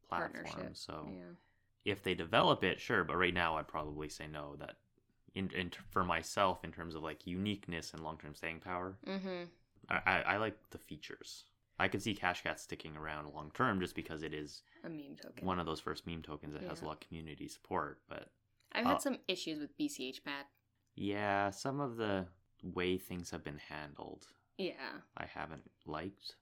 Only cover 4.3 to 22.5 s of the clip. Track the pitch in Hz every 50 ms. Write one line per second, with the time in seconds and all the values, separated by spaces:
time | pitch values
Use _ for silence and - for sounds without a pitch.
4.3 | 76 76 73 73 71 73 73 - - _ _ _ _ _ _ _ _ _ _ -
5.3 | _ 95 95 90 - 87 92 87 - - - - - 98 92 87 85 82 78 -
6.3 | - 107 101 92 90 - - 85 82 - 82 85 80 80 76 80 76 - - 92
7.3 | 87 90 98 104 101 101 - - 85 82 80 - - 78 80 78 80 78 78 76
8.3 | 73 - - 82 82 80 - 92 90 90 90 92 95 101 - 175 190 196 185 190
9.3 | 185 175 175 170 - _ _ _ _ - - - - 85 - - 92 85 - -
10.3 | 95 104 110 110 - - _ _ - - - - 80 76 - - - - - -
11.3 | - - - _ _ _ _ _ _ - 92 95 - 101 92 113 98 - - 90
12.3 | 90 - - 82 80 - - - 82 80 - 78 76 76 78 78 76 76 76 73
13.3 | 71 76 76 76 - - 123 127 104 95 90 82 - - 78 - 80 76 80 78
14.3 | 78 78 73 71 - - _ _ - - - 175 165 151 143 139 147 - - -
15.3 | - - 85 92 90 90 85 80 78 76 - - 78 - - 87 85 82 80 80
16.3 | 76 71 - 76 73 76 - 87 82 - 80 78 78 - - - 80 82 80 80
17.3 | 73 71 73 73 - - _ - 95 87 76 71 71 - _ _ 76 73 - -
18.3 | _ _ _ _ _ _ _ _ - - 233 254 285 - - 285 247 - - -
19.3 | 185 185 - 165 160 151 147 143 - - 151 147 - - 127 131 131 - _ 151
20.3 | 143 139 143 - _ _ _ _ _ _ _ _ _ - 95 98 101 101 104 101
21.3 | 98 98 101 101 95 - - 139 135 143 143 131 117 113 113 104 101 95 92 90
22.3 | - _ _ _